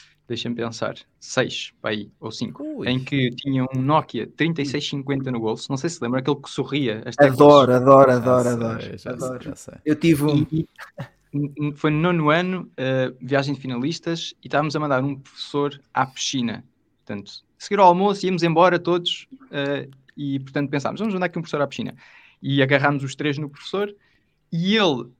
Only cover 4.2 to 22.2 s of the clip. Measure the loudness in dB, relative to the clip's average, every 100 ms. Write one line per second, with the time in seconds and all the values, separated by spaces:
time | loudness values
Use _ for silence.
4.2 | -8 -2 -2 0 -4 -4 -6 -6 -4 -4
5.2 | -4 -4 -4 -4 -4 -4 -4 -6 -4 -2
6.2 | -2 -4 -4 -8 -4 -2 -2 -4 -8 -6
7.2 | -4 4 8 8 6 4 8 8 8 6
8.2 | 2 2 2 0 -4 -6 -10 -12 -12 -10
9.2 | -10 -10 -12 -14 -16 -8 -4 2 4 4
10.2 | 4 2 0 -2 -4 -10 -20 -16 -16 _
11.2 | _ -6 -4 -4 -6 -2 0 2 2 2
12.2 | 2 2 2 -4 -8 -6 -2 0 -2 -6
13.2 | -2 0 0 -4 -6 -4 -4 -4 -4 -6
14.2 | -8 -14 -2 0 0 -2 0 0 0 -4
15.2 | -12 -18 -6 -2 -2 -4 _ -4 -2 -4
16.2 | -6 -2 -4 -6 -12 _ _ _ -12 -12
17.2 | -12 -18 -20 _ -4 6 8 8 4 0
18.2 | 0 0 2 4 4 4 2 0 -2 -6
19.2 | -10 -20 -12 -6 -4 -4 -6 -16 _ -10
20.2 | -4 -4 -4 -4 -2 -2 -4 -4 -4 -2
21.2 | -2 -4 -4 -2 -2 -4 -10 -10 -20 -20